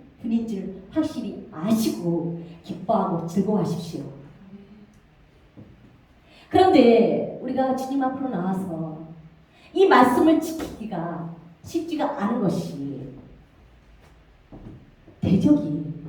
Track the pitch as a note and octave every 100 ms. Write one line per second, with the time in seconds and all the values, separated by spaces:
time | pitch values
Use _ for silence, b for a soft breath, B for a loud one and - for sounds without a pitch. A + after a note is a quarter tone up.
0 | - - A3+ A3+ A3 G3 F#3 - - D#4
1 | - A#3 G#3+ - - D#3 F#3 A3 - -
2 | E3+ E3+ E3 - B B - F3+ - G#3
3 | F#3 E3 - G3+ G#3 F3+ D#3 E3 - D3+
4 | C#3 - - - F#3+ G3+ - - - -
5 | _ _ _ _ _ - - - - _
6 | _ _ b b b E4 F#4 D#4 A#3 A3+
7 | - - - - B3+ C4 C4 - B3+ C#4
8 | C4 C4 C4 F#3+ F#3 F#3+ F#3 D#3+ D#3+ -
9 | - - - _ _ b b E4+ G4 B3
10 | - E4+ D#4+ D#4 E4+ - - - G3+ F3
11 | E3 D#3+ - - - - - E4 E4 D4+
12 | C4 - G#3 B3 F#3 D#3 E3 C#3+ C#3 B2+
13 | B2+ - - - - _ - _ _ -
14 | - _ _ _ _ - - - - _
15 | - - - F#3+ D4 D4 E3 D#3 D#3 -